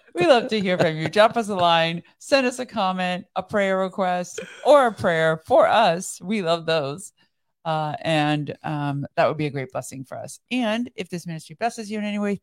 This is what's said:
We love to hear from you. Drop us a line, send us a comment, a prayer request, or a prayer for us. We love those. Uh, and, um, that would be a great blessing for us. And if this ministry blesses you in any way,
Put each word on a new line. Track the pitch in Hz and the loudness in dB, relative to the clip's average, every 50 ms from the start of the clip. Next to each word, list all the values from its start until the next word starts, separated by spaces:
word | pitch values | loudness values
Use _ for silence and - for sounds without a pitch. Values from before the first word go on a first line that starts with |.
| _ _ - | _ _ -2
We | 339 349 | 2 4
love | 330 247 226 262 254 | 6 6 6 4 0
to | 220 214 | -2 -2
hear | 185 202 180 165 | 0 0 2 2
from | 180 160 156 | 2 0 0
you. | 156 160 156 | -2 -4 0
Drop | - 208 214 214 208 | 4 4 4 4 4
us | 233 214 208 | 0 -4 -2
a | 202 | 0
line, | 180 175 170 165 165 165 165 170 170 - _ _ _ | 2 4 4 4 4 2 0 -2 -6 -10 _ _ _
send | - - 285 269 254 | -2 0 2 2 2
us | 247 247 247 | 0 -2 -6
a | 247 | -8
comment, | - - 226 190 185 185 185 180 180 180 180 - - - | -6 -4 -2 -2 -2 0 -2 -2 -2 -4 -6 -8 -8 -8
a | 190 | -8
prayer | 185 - 220 208 196 190 190 190 | -6 -2 -2 0 0 2 0 0
request, | 190 185 - 208 185 180 180 180 180 - - - - - - - - | -2 -2 -4 -2 -2 -2 -2 -2 -4 -8 -10 -12 -14 -14 -14 0 4
or | 240 294 285 254 | 6 6 8 6
a | 233 196 | 4 2
prayer | - 220 185 165 160 160 160 160 160 - | 0 0 0 2 2 2 2 2 0 0
for | - 247 214 - | 2 4 4 6
us. | 92 - 214 226 180 165 180 190 - - - | 6 6 4 4 4 2 0 -4 -10 -12 -10
We | 180 185 226 208 | -6 -4 -4 -2
love | 170 165 170 165 160 | 0 0 0 0 0
those. | 165 165 160 139 139 143 143 - - _ _ _ _ _ _ _ _ _ _ - | 0 0 0 -2 -4 -6 -10 -14 -18 _ _ _ _ _ _ _ _ _ _ -6
Uh, | 165 160 156 151 151 - - | -4 -4 -4 -4 -4 -6 -6
and, | - 165 160 151 147 151 151 151 143 - - - | -4 -2 0 0 0 0 0 -2 -4 -6 -10 -10
um, | - 160 151 147 143 143 139 143 135 - _ | -8 -6 -6 -4 -4 -4 -4 -6 -8 -4 _
that | 170 151 117 | 0 0 0
would | 151 | 0
be | 151 151 | -2 -4
a | 143 | -4
great | 143 139 131 - | -4 -6 -8 -8
blessing | - 131 - - 131 135 131 | -8 -10 -10 -10 -12 -14 -14
for | - - | -14 -14
us. | 113 113 - - - _ - | -14 -14 -14 -16 -20 _ -6
And | 240 262 240 208 214 240 247 247 - | -4 -2 -2 -2 -2 -4 -6 -6 -10
if | - 185 - | -12 -10 -10
this | 180 170 - | -10 -10 -10
ministry | 170 160 160 - - 156 - | -10 -12 -12 -14 -18 -8 -6
blesses | 220 233 - 233 214 202 | -6 -6 -6 -8 -10 -8
you | 214 214 | -8 -6
in | 208 | -6
any | 208 202 208 | -4 -4 -4
way, | 208 202 202 196 | -2 -2 -4 -4